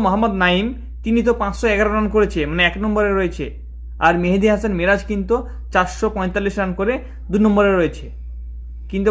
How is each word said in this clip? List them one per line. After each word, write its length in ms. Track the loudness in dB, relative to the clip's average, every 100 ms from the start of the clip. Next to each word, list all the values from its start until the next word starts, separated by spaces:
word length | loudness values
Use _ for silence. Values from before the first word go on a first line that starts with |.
| 2
মোহাম্মদ 260 | 2 0 2
নাইম, 220 | 2 4 0 -6 -10 -8
তিনি 160 | 0 2 2
তো 60 | 0
পাঁচশো 260 | -2 -2 0
এগারো 160 | 2 2 2
রান 100 | 2
করেছে, 260 | 2 2 0 -2
মানে 120 | 2 0
এক 80 | 0
নম্বরে 260 | -2 0 2 2
রয়েছে, 260 | 0 -4 -8 -10 -14 -14 -14 2 2
আর 80 | 4
মেহেদী 260 | 2 4 4
হাসান 200 | 2 0 0
মিরাজ 220 | 2 0 0
কিন্তু 240 | -4 0 -2 -2 -10 -2
চারশো 340 | 0 0 -2 -4 -2
পঁয়তাল্লিশ 380 | -2 -2 -2 -2
রান 100 | -4 0
করে 160 | -2 -2 -8 -14 -2
দু 60 | 2
নম্বরে 260 | 4 6 4 4
রয়েছে। 280 | 2 -2 -12 -12 -12 -12 -12 -12 -14 -14 -6
কিন্তু 200 | -2 2